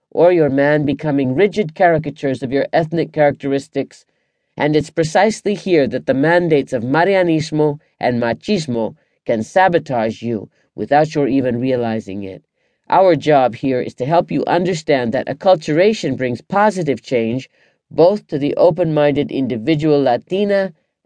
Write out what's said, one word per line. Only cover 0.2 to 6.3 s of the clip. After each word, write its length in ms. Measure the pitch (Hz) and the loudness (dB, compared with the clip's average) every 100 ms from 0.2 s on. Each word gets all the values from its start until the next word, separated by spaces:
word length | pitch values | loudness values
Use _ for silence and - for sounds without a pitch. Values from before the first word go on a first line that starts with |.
| 170 | 4
your 180 | 175 147 | 4 2
man 360 | 135 143 151 | 2 2 2
becoming 500 | 143 139 156 139 131 | 0 -4 -2 -2 -2
rigid 400 | 131 202 202 170 | 0 0 0 -6
caricatures 720 | - 180 160 156 143 139 131 | 0 2 2 -2 -6 -6 -4
of 80 | 127 | -4
your 160 | 135 - | -4 0
ethnic 400 | 165 160 170 156 | -2 -2 -4 -4
characteristics, 960 | 156 147 139 139 139 - 139 135 - _ _ _ _ _ - | 0 0 0 -4 -4 -4 -8 -8 -12 _ _ _ _ _ -2
and 200 | 151 151 | 0 2
it's 140 | 147 | 0
precisely 680 | - 156 190 214 214 202 202 | -2 0 2 2 0 -6 -4
here 320 | 196 165 127 | 0 2 2
that 180 | 123 - | -2 -2
the 80 | |
mandates 580 | 131 151 | 0 2